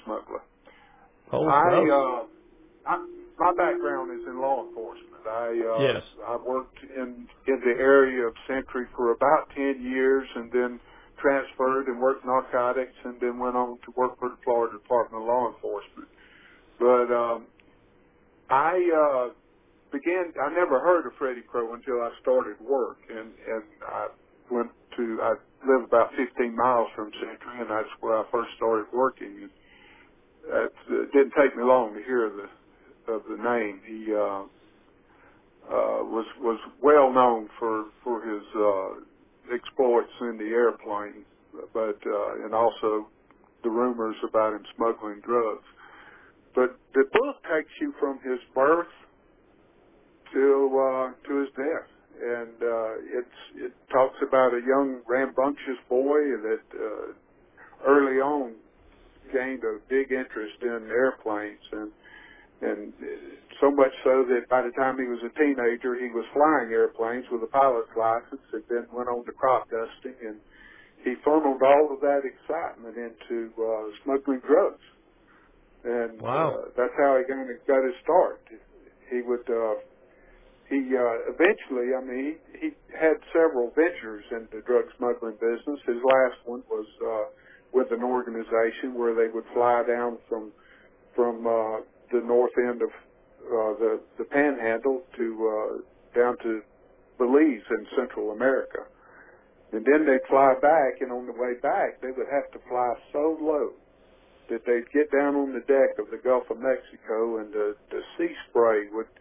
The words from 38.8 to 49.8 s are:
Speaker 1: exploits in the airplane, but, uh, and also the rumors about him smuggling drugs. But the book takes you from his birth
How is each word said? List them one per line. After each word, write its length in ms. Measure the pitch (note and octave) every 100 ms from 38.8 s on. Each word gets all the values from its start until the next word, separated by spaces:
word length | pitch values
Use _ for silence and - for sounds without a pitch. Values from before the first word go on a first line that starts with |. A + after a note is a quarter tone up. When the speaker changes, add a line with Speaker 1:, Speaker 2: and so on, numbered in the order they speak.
| F#2+ - - _ _ _ A2+
Speaker 1:
exploits 580 | A#2+ - - B2+ A#2 G#2 -
in 160 | A#2+ A2
the 80 | G#2+
airplane, 720 | A#2 A#2 G#2 A2+ G#2 G#2 G#2 G2 _ _ - F#2
but, 240 | A2+ A2 G#2 A#2+
uh, 380 | G#2 G#2+ G#2+
and 100 | A2
also 540 | A2 A#2 - A2 G#2+ G#2 _ _ _ _ _
the 80 | A#2+
rumors 460 | A2+ B2+ A#2 A2 G#2+ A2+
about 240 | A2 A2
him 100 | G#2 G2 -
smuggling 460 | A2+ A2+ G#2+ G#2
drugs. 400 | G#2+ A#2+ A2 - - - - - - - - _ _
But 220 | B2+ B2 - _
the 120 | C3+ C3+
book 220 | G#3+ C#4+ - -
takes 220 | D#3+ - -
you 140 | D3 -
from 200 | C#3+ C3
his 180 | C3 B2+ -
birth 380 | C3 C#3 E3+ E3+ - - _ _ _ _ _ _ _